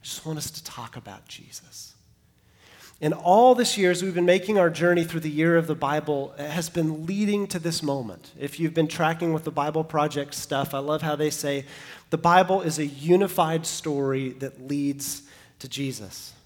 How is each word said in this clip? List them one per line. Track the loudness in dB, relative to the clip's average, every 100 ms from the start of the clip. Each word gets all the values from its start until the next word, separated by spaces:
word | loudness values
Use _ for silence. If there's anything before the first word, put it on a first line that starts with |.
I |
just | -14 -12 -8
want | -8
us | -8
to | -12
talk | -16 -14 -14 -14
about | -16 -18 -18
Jesus. | -20 -18 -20 -20 -20 -20 _ _ _ _ _ _ _ _ -20 -20 _
And | -4
all | 0 4 8 8 6
this | 2 2
year, | 2
as | 2
we've | -2
been | 2 4
making | 4 4 2
our | 2
journey | 4 2 2 0
through | -4
the | -4
year | 0 4 4
of | 2
the | -2
Bible, | 0 -2 -2 -4 -4 -10
it | -8
has | -6 -4
been | -2 -2 -2 -6
leading | -2 0 0 -2
to | -4
this | -4 -4
moment. | -2 -4 -6 -12 -20 -12
If | -10 -4
you've | -2
been | 2 0
tracking | 2 0 0 -2
with | -2 -2
the |
Bible | -2 -2 -2 -2
Project | 0 0 -2 -6
stuff, | -10 -4 -4 -2
I | -4
love | -2 -2
how | -2 0
they | -2
say, | -2 -4 -4 -6 -18 -18 -20 _
"The | 2
Bible | 8 8 8 2
is | 0 -2
a | -4
unified | -4 4 6 6 2 2 0 -4
story | -6 -4 -2 0 -2 -4 -8
that | -12 -12 -6
leads | -2 -2 -4 -8 -10 -14 -20 -20 _
to | -12
Jesus." | -6 -6 -8 -14 -16 -18 -20